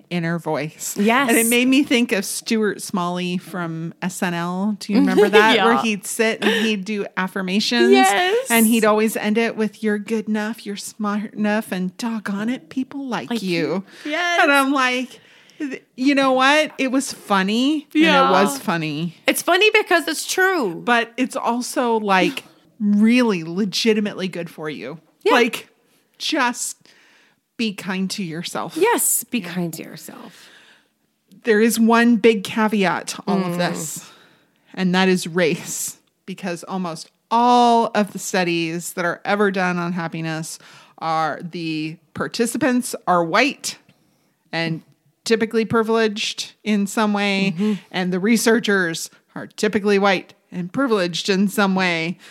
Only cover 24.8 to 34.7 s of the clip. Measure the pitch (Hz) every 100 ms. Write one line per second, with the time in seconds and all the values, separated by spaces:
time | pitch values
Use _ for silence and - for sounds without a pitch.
24.8 | 113 160 _ _ 392 269 233 - - _
25.8 | _ _ _ - - 311 247 240 - -
26.8 | _ _ _ _ _ _ _ - 226 190
27.8 | 180 185 190 - 175 156 - - 104 320
28.8 | 427 392 - - - 240 175 180 170 -
29.8 | - - - - 214 - - - _ _
30.8 | _ _ _ _ _ - 240 214 226 226
31.8 | 226 233 233 233 226 220 - 233 214 214
32.8 | 180 135 - - - 196 185 175 175 175
33.8 | 160 - - - _ _ _ _ _